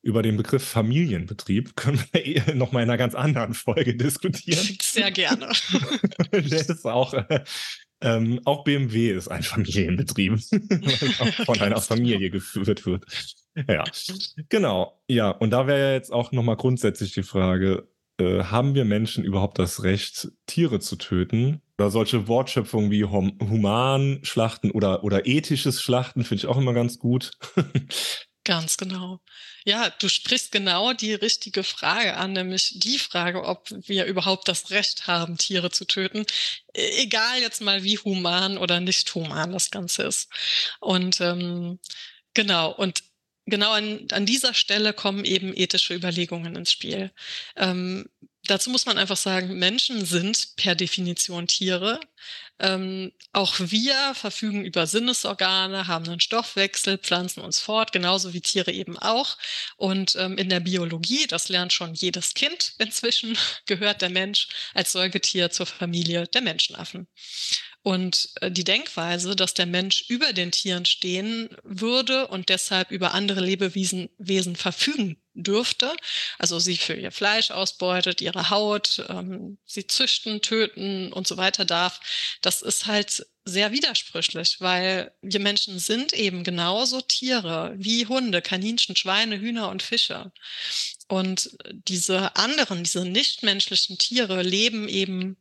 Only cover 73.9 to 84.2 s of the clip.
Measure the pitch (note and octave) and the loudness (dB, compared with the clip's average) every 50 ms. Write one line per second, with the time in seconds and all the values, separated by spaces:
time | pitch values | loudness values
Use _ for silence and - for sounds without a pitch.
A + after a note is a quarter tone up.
73.9 | - F#3 F3 - _ _ F#3+ F3+ F#3+ F#3+ F#3 F3+ F3 - - F#3 E3+ - - C#4+ | -2 -4 -6 -10 _ _ -4 0 0 0 0 -2 -4 -4 -4 -4 0 0 0 0
74.9 | D4+ D4+ G#3+ F#3 D#3 _ _ _ _ - E3+ G3+ G3 A3 A#3+ - - - - C4 | 0 0 -2 -2 -4 _ _ _ _ -8 -2 0 0 2 2 0 0 0 0 0
75.9 | E4 - - - - - - - - - - E3+ E3+ E3+ F3+ F#3 F3 - - - | 0 -6 -6 -6 -6 -4 -4 -6 -4 -2 -2 0 2 2 0 0 0 0 0 -2
76.9 | E3 - - F#3 - - G#3 G#3 G#3+ A3+ A3+ - - F#3 F#3+ F#3 - - F#3 F3+ | -2 -4 -6 -8 -4 0 2 2 4 4 2 0 0 -2 -2 -2 -2 -2 0 0
77.9 | F3+ F3+ F3+ F#3 F3 - - E3+ F3 F#3 E3 - G#3 G#3 G#3+ G#3 G#3 G3+ G3+ - | 2 2 2 0 0 -2 -2 -2 -4 -2 0 2 2 4 4 2 0 2 2 0
78.9 | - - - - F#3 F#3 F3+ F#3 F#3 - - F#3 G3+ _ _ - - G#3 G3 - | 0 0 -4 -8 -8 -8 -6 -8 -8 -8 -10 -12 -14 _ _ -12 -10 -10 -4 -2
79.9 | - - C4 B3+ - - - A3 G#3+ G#3 - - A3 A3 A3 G#3 - - F#3+ G3 | 0 2 2 2 2 0 0 -4 -4 -4 -2 0 2 2 0 0 -2 -6 -6 -4
80.9 | G3 F#3+ F#3 F3+ - F#3 F#3 - F3 F3+ F#3 F#3+ F#3+ - F#3+ E3+ E3+ E3+ F3+ F3+ | -4 -4 -6 -6 -6 -4 -4 -4 -2 0 0 0 2 2 0 2 2 2 2 0
81.9 | - - - - - - - - - - - F#3 - - - - G3+ - - G#3+ | -2 -6 -10 -8 -6 -4 -4 -6 -6 0 0 0 0 2 -2 -2 -2 -2 0 0
82.9 | G#3+ G#3 G3+ G3+ - - - _ _ _ _ G3 F3 G3 G#3 G#3 A3 C#4+ D4+ D4 | 0 0 0 0 -4 -6 -6 _ _ _ _ -2 0 2 2 2 2 0 0 2
83.9 | A3 - - - - E3 | 0 -2 -4 -2 -4 -2